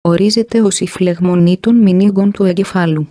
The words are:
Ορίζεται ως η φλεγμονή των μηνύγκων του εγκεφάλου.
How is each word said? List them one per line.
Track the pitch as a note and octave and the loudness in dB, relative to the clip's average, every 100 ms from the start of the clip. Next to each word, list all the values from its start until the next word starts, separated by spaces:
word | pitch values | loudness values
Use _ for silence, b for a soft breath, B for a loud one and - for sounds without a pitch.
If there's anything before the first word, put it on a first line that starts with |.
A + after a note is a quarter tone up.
Ορίζεται | E3+ E3+ G3+ G#3+ A3+ A3+ | -2 0 0 0 -2 0
ως | G#3 - | 0 -2
η | F3+ | -8
φλεγμονή | - F3+ E3+ F3+ F3+ E3+ F#3 | -2 -4 0 0 2 2 0
των | A3+ A#3 | 0 2
μηνύγκων | G3+ F3+ G3+ G3 G3+ | 4 2 2 2 -2
του | G3+ | 0
εγκεφάλου. | F#3+ F3 G3 F#3+ E3+ D#3 D3+ | -2 0 -2 -2 -2 -2 -6